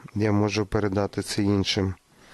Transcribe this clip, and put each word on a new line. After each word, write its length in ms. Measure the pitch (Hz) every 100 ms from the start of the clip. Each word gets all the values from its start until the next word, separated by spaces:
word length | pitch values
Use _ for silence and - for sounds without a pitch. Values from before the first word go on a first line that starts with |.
| - 101
я 160 | 110
можу 340 | 104 104 104 98
передати 560 | 110 101 98 101 -
це 220 | - -
іншим, 500 | 101 101 92 107 95 - _ _ -